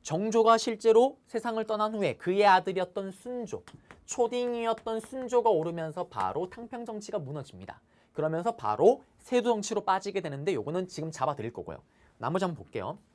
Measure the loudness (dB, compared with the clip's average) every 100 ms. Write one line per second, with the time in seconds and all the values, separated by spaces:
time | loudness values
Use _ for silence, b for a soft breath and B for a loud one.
0 | -4 -4 0 4 6 6 2 2 6 8
1 | 6 0 _ -6 -4 -4 -2 0 0 0
2 | -2 -2 0 6 8 8 4 -2 -4 -6
3 | -8 -12 -10 -8 -8 -10 -14 B B B
4 | -12 -2 0 0 -2 -2 -2 -2 -4 -6
5 | -6 -10 0 2 4 2 0 -4 -6 -6
6 | -8 -2 -2 -2 -6 -8 -12 -12 -10 -10
7 | -6 -8 -6 -10 -12 -16 -16 -18 b b
8 | b -4 -2 0 -2 -2 -2 6 6 6
9 | B _ -2 0 2 0 -2 -4 0 -2
10 | -2 -6 -6 -4 -2 -2 -2 -4 -6 -8
11 | -10 -2 -2 -2 -8 -10 -12 -12 _ b
12 | b b -4 -2 -2 -4 -8 -8 -6 -10
13 | _